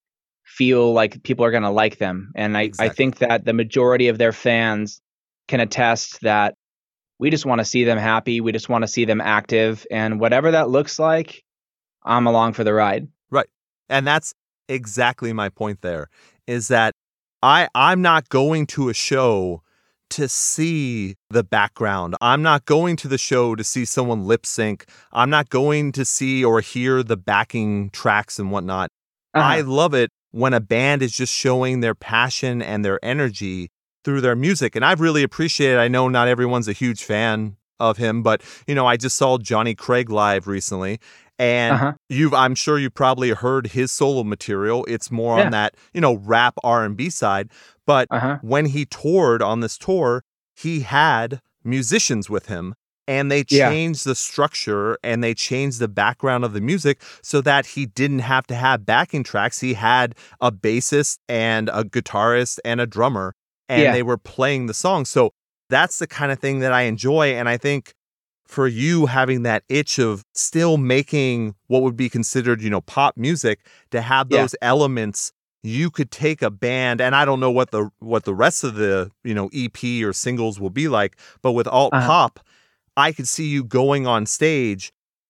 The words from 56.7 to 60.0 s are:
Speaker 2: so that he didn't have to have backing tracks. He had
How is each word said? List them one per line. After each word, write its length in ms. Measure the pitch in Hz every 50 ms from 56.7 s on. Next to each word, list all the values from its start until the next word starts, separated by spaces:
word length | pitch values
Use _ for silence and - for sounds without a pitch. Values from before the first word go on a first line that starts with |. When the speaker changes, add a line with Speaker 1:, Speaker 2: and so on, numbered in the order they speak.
| 190 180 147 143 135 _ - - - -
Speaker 2:
so 200 | - - 151 139
that 240 | 131 147 143 139 135
he 180 | - - 147 135
didn't 340 | 107 - 127 139 143 139 127
have 280 | 117 135 135 131 -
to 80 | - 123
have 300 | 120 131 131 131 110 95
backing 380 | 110 113 131 180 - - 143 120
tracks. 360 | - - 101 104 120 - -
He 140 | 127 127 120
had 420 | 104 113 113 123 127